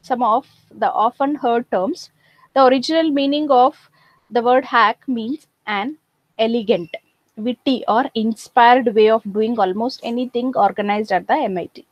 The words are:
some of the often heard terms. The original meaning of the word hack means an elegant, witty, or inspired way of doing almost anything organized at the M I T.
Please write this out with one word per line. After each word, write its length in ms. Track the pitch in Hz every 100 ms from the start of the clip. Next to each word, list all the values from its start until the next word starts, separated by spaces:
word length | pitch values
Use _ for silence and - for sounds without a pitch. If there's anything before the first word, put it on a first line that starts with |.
some 220 | - 247
of 240 | 240 233 - _ _
the 200 | - 208
often 440 | - 220 - - 294
heard 340 | 254 233 240
terms. 380 | 196 196 359 - _ _ _ _
The 120 | 262 262
original 440 | 262 254 320 320
meaning 380 | 285 277 294 302
of 280 | 262 262 - _ _ _ _ _
the 120 | 226
word 240 | 233 254 262
hack 420 | 247 214 240 -
means 400 | 240 220 302 _ _ -
an 300 | 208 233 311 _ _ _ -
elegant, 560 | 226 233 202 175 165 - _ _ _ -
witty, 480 | 220 247 - 254 -
or 180 | 214 277 226
inspired 800 | 220 220 - - 240 247 240 208
way 140 | 214
of 100 | 220 208
doing 280 | 196 220 226
almost 400 | 185 196 240 -
anything 500 | - 233 254 240 254 247
organized 560 | 196 196 202 208 214
at 160 | 185 185
the 80 | 269
M 220 | 240 185
I 120 | 165
T. 120 | - -